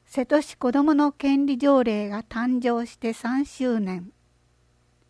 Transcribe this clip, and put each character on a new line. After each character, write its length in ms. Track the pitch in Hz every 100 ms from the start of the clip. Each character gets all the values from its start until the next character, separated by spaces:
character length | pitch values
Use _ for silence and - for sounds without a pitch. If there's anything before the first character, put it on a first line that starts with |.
瀬 220 | _ - 247
戸 160 | 302
市 140 | 285 -
子 160 | 247
ど 120 | 269
も 80 | 294
の 200 | 285 294
権 340 | - 277 277 277
利 100 | 254
条 260 | 285 269
例 260 | 233 208 208
が 140 | 208
誕 380 | - 226 247 254
生 240 | 240 233
し 120 | 233 -
て 160 | 226
三 340 | 226 233 262 285
周 340 | - 254 226
年。 320 | 190 180 185 _ _ _ _ _ _ _ _ _